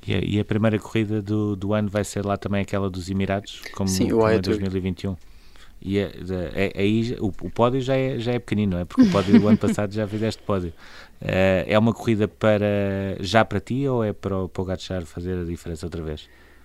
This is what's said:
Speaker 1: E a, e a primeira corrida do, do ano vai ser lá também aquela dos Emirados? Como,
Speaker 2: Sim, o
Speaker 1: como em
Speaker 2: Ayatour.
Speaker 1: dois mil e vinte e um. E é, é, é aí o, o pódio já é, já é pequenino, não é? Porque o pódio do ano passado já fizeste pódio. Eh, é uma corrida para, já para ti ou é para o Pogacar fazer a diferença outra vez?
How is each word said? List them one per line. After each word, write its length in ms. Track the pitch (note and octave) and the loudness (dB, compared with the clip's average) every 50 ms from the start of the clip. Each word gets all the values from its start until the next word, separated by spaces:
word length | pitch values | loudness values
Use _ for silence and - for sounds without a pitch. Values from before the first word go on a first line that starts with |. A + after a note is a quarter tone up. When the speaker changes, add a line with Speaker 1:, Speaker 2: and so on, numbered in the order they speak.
| - | -4
Speaker 1:
E 80 | - G#2 | -2 -2
a, 40 | G2 | -2
e 200 | F2+ E2+ G2 G#2 | 0 0 0 0
a 40 | G#2 | 0
primeira 360 | - A2 G#2+ G#2+ A2+ G#2+ G#2+ | 0 0 2 2 2 2 0
corrida 420 | - - - A2+ A2 G#2 G#2+ G#2+ | -4 -2 -2 -2 0 0 -2 -4
do, 340 | G2+ G2 G#2+ G#2+ G#2+ G#2 G#2 | -2 -2 -2 0 0 -2 -2
do 160 | F#2+ G2 G2 | -4 -2 0
ano 160 | G#2 G#2+ G#2 | 0 0 0
vai 160 | G2+ G2 G#2 G2 | 0 0 -2 -2
ser 220 | - - G#2 G2+ | -2 -4 -4 -2
lá 100 | G2+ G2+ | -2 -2
também 280 | G2 - F#2+ G2+ G2+ G2 | -2 -2 -2 -2 -2 -2
aquela 260 | - - G2+ G2 G2 | -2 -2 -2 -2 -2
dos 220 | F2+ F#2+ F2+ F#2 | -4 -6 -6 -4
Emirados? 500 | G2 G2 G2 F#2+ G2 G2+ G2+ - - - - - - | -2 -2 0 0 -2 -2 -4 -8 -16 -14 -14 -14 -6
Como, 140 | - G2 | -4 -2
Speaker 2:
Sim, 180 | F#2+ F#2 F#2 - | 0 2 2 2
o 100 | - A2 | 2 4
Speaker 1:
como 80 | A2+ A2 | 4 4
em 80 | G#2+ | 6
Speaker 2:
Ayatour. 260 | A2 F#2+ F#2 G2 A2 | 4 4 2 2 0
Speaker 1:
dois 20 | G#2+ | 0
mil 160 | G2 F#2+ F#2 | 0 -2 -2
e 40 | F#2+ | -2
vinte 220 | F2+ F#2+ F2+ - - | -2 -2 -4 -4 -4
e 40 | |
um. 80 | G2 F#2+ - - - - - - - - - - - - - | -6 -6 -6 -12 -20 -20 -20 -20 -20 -20 -20 -20 -20 -20 -12
E 200 | - - G2 G2+ | -6 -2 0 0
é, 120 | G2 D2+ - - D#2 F2 F#2+ F#2 F2 D2 - | 0 -2 -6 -10 -8 -6 -4 -4 -4 -4 -2
é, 160 | - G2 F#2+ - | -2 -2 -2 0
é 80 | - | 0
aí 340 | G2+ G#2 A2 A2+ A2+ A#2 B2 - | 2 2 4 2 0 0 -4 -2
o, 80 | - | -2
o 240 | G2+ - - - F#2 | -4 -2 -4 -8 -6
pódio 280 | - - A#2 B2 B2+ C3+ | 0 2 2 2 2 0
já 160 | B2+ B2+ C3+ | 0 0 0
é, 220 | C3 C3 C3 C3+ | 0 0 0 -2
já 140 | A#2+ A2 A#2 B2 | -2 -2 -2 -2
é 60 | B2 | -2
pequenino, 340 | - - A2+ G#2 G#2+ G2+ F2+ | -2 -2 0 0 2 2 0
não 60 | F2 | 0
é? 60 | F2 | -4
Porque 180 | - - - C4 | -4 4 6 6
o 80 | G3+ | 6
pódio 280 | F2 G2 F#2+ F#2+ G2+ A2 | 6 4 4 8 6 8
do 80 | G2 | 8
ano 120 | G#2 A2+ - | 8 4 4
passado 340 | - G2+ A2 - G#2 G2+ G2 | 4 0 0 0 -2 -2 -2
já 140 | A2 G#2+ | -4 -4
fizeste 340 | G2 G#2 G#2+ A2 A2 G#2 - | -2 -2 -2 -2 -2 -4 -4
pódio. 320 | - - G#2 F#2+ F2+ E2+ - - - - - - - - - - | -4 -2 -2 -2 -2 -4 -8 -12 -20 -20 -20 -20 -20 -20 -18 -8
Eh, 440 | - G2+ G2+ F#2 F#2+ F#2+ F#2+ F#2 D2 | -4 0 2 4 4 4 4 2 2
é 100 | - G2 | 4 4
uma 160 | G#2+ A2 A#2 G#2+ | 4 4 4 2
corrida 340 | - - A#2+ A2+ G2+ G#2+ | 0 0 0 2 2 0
para, 380 | G#2 - - - A2 G#2+ G#2 G#2 G#2 G2+ G2+ G2+ G2 G2 G2 G2 G2 F#2+ - | -2 -2 0 2 2 4 4 2 2 2 2 0 0 -2 -2 -4 -4 -4 -6
já 260 | G2 F#2 G2+ A2+ A2 | -6 2 4 4 4
para 140 | - - G2 | 4 0 -4
ti 280 | - - A2+ C3 C#3+ | -4 -2 -4 -2 -2
ou 160 | C#3 C3 A#2+ A2+ | 0 0 0 0
é 80 | G#2 | -2
para 280 | G2+ - - G2 G2 F#2+ | -2 -4 -4 -2 -2 -2
o 100 | F#2 F2 | -2 -4
Pogacar 560 | - - F#2 F2+ F#2 F2 - - F#2 F#2 F2 | -4 -6 -4 -4 -4 -6 -6 -6 -6 -6 -6
fazer 320 | D#2+ - - F2 F2+ F#2 | -8 -10 -8 -6 -4 -4
a 60 | F2+ F2 | -4 -4
diferença 420 | E2+ F2 E2 - F2 E2+ D#2+ - | -6 -6 -8 -8 -10 -10 -8 -8
outra 160 | E2+ D#2+ E2 | -8 -8 -8
vez? 260 | D#2+ D#2 D2+ D2 - - - - - - - - - | -6 -6 -8 -10 -12 -18 -20 -20 -20 -20 -20 -20 -20